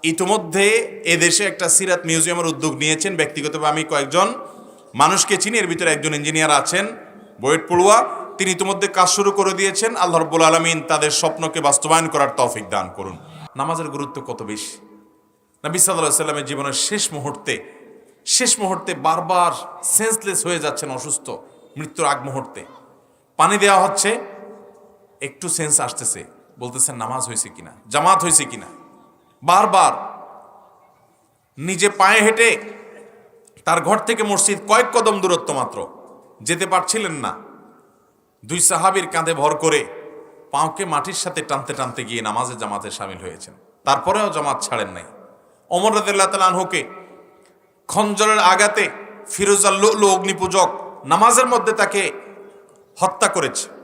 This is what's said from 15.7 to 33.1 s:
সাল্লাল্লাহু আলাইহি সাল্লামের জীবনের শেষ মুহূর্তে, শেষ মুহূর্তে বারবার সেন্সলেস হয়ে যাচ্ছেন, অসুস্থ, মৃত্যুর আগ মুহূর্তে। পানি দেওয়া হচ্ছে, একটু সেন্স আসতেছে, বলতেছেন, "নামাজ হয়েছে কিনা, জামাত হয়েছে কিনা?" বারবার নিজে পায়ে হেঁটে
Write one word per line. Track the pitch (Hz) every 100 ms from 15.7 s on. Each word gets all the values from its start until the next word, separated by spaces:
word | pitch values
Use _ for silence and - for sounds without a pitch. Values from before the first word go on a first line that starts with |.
| 170
সাল্লাল্লাহু | 165 190
আলাইহি | 156 -
সাল্লামের | 151 147 135
জীবনের | 135 139
শেষ | 135 - 208 -
মুহূর্তে, | 151 135 - - 110 - - - - _ _ -
শেষ | - 247 233
মুহূর্তে | 196 180 -
বারবার | 160 147 165 170 180 175 - - -
সেন্সলেস | - - 220 220 202 170 165
হয়ে | 175
যাচ্ছেন, | 147 143 143
অসুস্থ, | 127 143 135 - 110 - _ - -
মৃত্যুর | 156 - 151
আগ | 139
মুহূর্তে। | 135 135 135 - - - - _ _ _ _ _
পানি | 160 202
দেওয়া | 202 196 196
হচ্ছে, | 196 202 240 - - - - - - _ _ _ _
একটু | 139 - 180
সেন্স | 151 156 151
আসতেছে, | 131 - 123 95 78 - _ -
বলতেছেন, | 123 123 - 127
"নামাজ | 113 131 123
হয়েছে | 113 110
কিনা, | - 82 - -
জামাত | 127 165 190
হয়েছে | 175 160 135
কিনা?" | 117 - - - - _ _ _ _
বারবার | 147 185 202 190 156 - - - - - - - _ _ _ _ _ _ _ _ _ -
নিজে | 156 185 196
পায়ে | 196 190 220
হেঁটে | 208 220 226 185 - - - - -